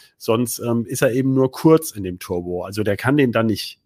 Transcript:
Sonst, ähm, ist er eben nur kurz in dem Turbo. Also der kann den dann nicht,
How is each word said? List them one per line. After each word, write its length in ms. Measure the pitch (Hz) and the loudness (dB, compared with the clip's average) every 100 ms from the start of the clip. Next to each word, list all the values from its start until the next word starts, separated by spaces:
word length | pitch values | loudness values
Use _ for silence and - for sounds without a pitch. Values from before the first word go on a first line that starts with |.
| - _ | -20 _
Sonst, 420 | - 113 120 - | -2 0 0 -4
ähm, 260 | 120 117 117 | -2 -2 -2
ist 160 | 131 | 0
er 120 | 135 | 0
eben 200 | 123 135 | 2 0
nur 160 | 131 131 | 2 0
kurz 420 | 131 160 160 160 | 2 4 4 2
in 120 | 104 | -8
dem 160 | 92 90 | -8 -8
Turbo. 460 | - 87 87 87 90 | -6 -6 -4 -6 -6
Also 180 | 104 | -4
der 140 | 104 101 | -2 0
kann 180 | 123 147 | 2 2
den 160 | 131 | 2
dann 140 | 113 113 | 2 0
nicht, 340 | 101 - - | -2 -6 -14